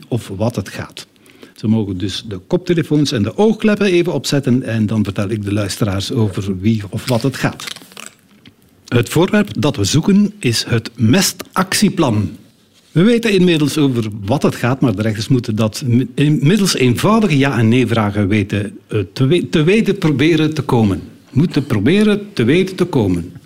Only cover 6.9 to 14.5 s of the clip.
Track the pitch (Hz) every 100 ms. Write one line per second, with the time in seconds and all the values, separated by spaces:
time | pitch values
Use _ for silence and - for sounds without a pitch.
6.9 | 117 - 117 135 - 143 - - - -
7.9 | - - _ _ _ - _ _ _ -
8.9 | 120 120 151 190 214 202 - 143 113 98
9.9 | 143 160 202 208 - 127 110 - 117 -
10.9 | - 110 139 - - - - 190 - 190
11.9 | - 143 107 92 - - _ _ _ _
12.9 | 156 208 233 233 196 180 160 147 156 139
13.9 | 120 110 101 98 139 120